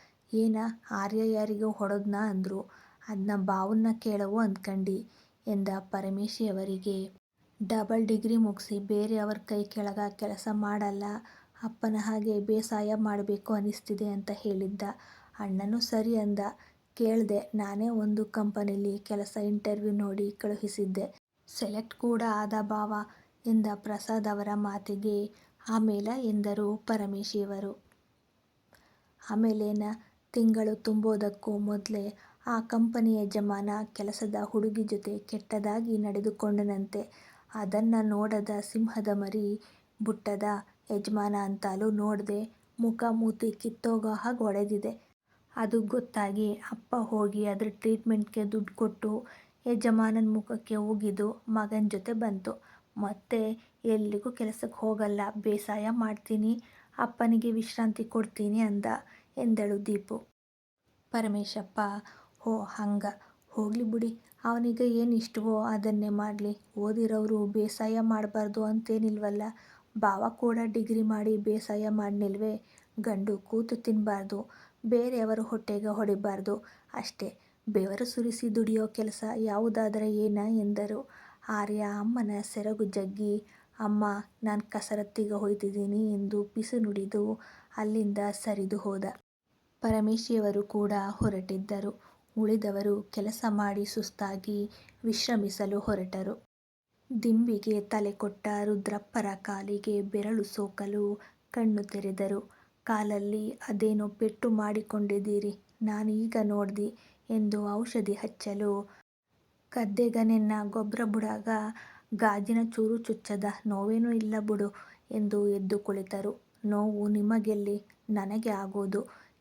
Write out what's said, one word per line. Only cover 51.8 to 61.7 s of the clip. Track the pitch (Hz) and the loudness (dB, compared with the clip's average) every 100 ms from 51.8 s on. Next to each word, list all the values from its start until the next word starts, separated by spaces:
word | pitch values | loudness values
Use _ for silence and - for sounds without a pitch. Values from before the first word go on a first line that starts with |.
| 214 | 0
ಜೊತೆ | 202 214 | 0 -4
ಬಂತು. | 226 226 196 185 - - - _ 214 | -2 -2 -2 -6 -10 -14 -20 _ -6
"ಮತ್ತೆ | 202 208 - 233 220 226 - _ 226 | -6 -6 -4 -2 0 -4 -10 _ 0
ಎಲ್ಲಿಗೂ | 214 208 208 247 | 2 2 -2 -4
ಕೆಲ್ಸಕ್ | 247 220 220 226 | -4 -6 -4 -8
ಹೋಗಲ್ಲ, | - 220 214 208 202 202 214 | -2 -2 0 0 0 -2 -2
ಬೇಸಾಯ | 214 208 214 208 214 | 0 0 -2 -2 0
ಮಾಡ್ತೀನಿ, | 240 220 214 - 220 214 240 - - - - | 0 0 -2 -2 0 2 0 -4 -20 -10 -4
ಅಪ್ಪನಿಗೆ | 233 - 233 226 233 | -2 2 4 4 4
ವಿಶ್ರಾಂತಿ | 226 226 - 226 214 | 0 -2 0 0 0
ಕೊಡ್ತೀನಿ" | 226 226 220 - 208 220 | -2 -2 -2 -2 0 2
ಅಂದ | 220 202 226 220 - - _ - | 2 2 0 -2 -6 -20 _ -2
ಎಂದಳು | 240 220 208 202 202 | 2 4 2 0 0
ದೀಪು. | 202 202 220 - _ _ _ _ _ _ _ _ | -2 -4 -8 -10 _ _ _ _ _ _ _ _
ಪರಮೇಶಪ್ಪ, | 233 220 208 202 214 190 | -2 0 0 -2 -6 -6